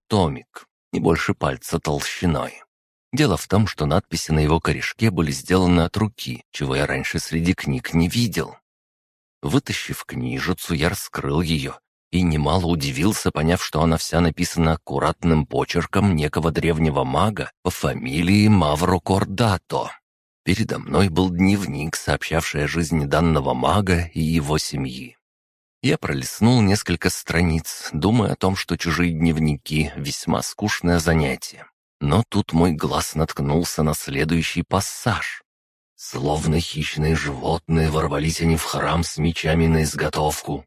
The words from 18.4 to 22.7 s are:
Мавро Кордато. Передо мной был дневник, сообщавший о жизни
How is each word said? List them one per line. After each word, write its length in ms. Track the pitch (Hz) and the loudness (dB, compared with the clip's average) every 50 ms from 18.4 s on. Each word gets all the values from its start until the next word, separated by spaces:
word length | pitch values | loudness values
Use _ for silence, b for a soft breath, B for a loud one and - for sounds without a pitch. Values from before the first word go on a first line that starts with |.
| 104 107 | 6 6
Мавро 520 | 107 90 78 73 76 76 90 87 92 87 | 6 6 4 4 2 2 2 2 2 2
Кордато. 920 | - - 95 98 - - 98 - 120 107 95 82 - - - 64 58 - - - _ _ _ _ _ _ _ _ - | 2 2 2 2 0 0 0 0 2 2 2 0 -2 -4 -4 -4 -4 -6 -10 -14 _ _ _ _ _ _ _ _ -2
Передо 360 | - 95 - 110 - - - | 0 0 0 0 -2 -4 -6
мной 300 | - - 71 85 98 95 | -6 -2 2 2 2 2
был 200 | 78 90 92 92 | 2 2 0 2
дневник, 680 | 87 87 95 95 101 101 92 76 69 69 73 80 - | 2 2 4 4 4 2 0 -4 -6 -6 -6 -6 -6
сообщавший 720 | - - - 73 - - - 80 80 - - - 73 73 | -6 -4 -2 -4 -2 -2 -2 -2 -2 -2 -2 -2 -2 -2
о 20 | |
жизни 380 | 71 | -2